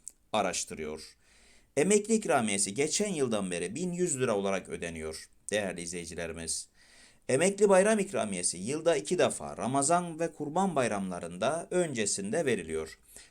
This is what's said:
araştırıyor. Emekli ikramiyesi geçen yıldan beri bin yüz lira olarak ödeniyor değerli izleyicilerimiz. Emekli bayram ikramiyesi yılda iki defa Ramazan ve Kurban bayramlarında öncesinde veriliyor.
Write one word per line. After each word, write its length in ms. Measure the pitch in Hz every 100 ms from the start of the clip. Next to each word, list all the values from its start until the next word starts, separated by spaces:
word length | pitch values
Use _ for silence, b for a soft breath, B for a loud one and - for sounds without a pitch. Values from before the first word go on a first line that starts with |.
| - - _
araştırıyor. 720 | 110 95 85 - 80 76 78 - - b b b b b -
Emekli 380 | 170 208 208
ikramiyesi 600 | 220 214 147 110 98 98
geçen 340 | 101 151 - 208
yıldan 420 | 165 127 107 95
beri 240 | 87 87
bin 180 | 127 180
yüz 280 | 175 175 139
lira 160 | 123 104
olarak 320 | 98 95 -
ödeniyor 600 | 78 85 82 78 78 - _ -
değerli 300 | 104 98 85
izleyicilerimiz. 880 | 85 90 85 85 85 82 80 - - b b b b b -
Emekli 400 | 131 185 196 202
bayram 300 | 190 202 220
ikramiyesi 600 | 190 117 107 92 87 85
yılda 380 | 101 156 160 156
iki 220 | - 175
defa 380 | 123 - 73 73
Ramazan 640 | 107 139 143 175 175 160
ve 120 | 165
Kurban 440 | - 147 160 196 147
bayramlarında 920 | 117 104 95 87 85 87 117 160 196
öncesinde 760 | 180 170 120 101 - 98 147 151
veriliyor. 520 | 107 80 80 78 - B B B